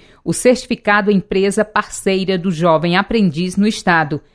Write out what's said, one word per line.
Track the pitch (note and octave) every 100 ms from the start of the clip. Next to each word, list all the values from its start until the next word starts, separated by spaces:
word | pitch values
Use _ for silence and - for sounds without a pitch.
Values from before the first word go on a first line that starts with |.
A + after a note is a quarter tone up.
| - _
o | -
certificado | E3+ B3 A#3+ - A#3+ - G#3 G#3
Empresa | G3 - F#3+ G3 G3 G#3
Parceira | - - - G3+ F#3+ F#3+ F#3+
do | F#3
Jovem | D#3 F3 D#3+ E3+ F3+
Aprendiz | G3 A#3 F#3+ C#3+ F3+ F#3+
no | G#3
Estado. | G#3+ G3 E3+ D3 D3 -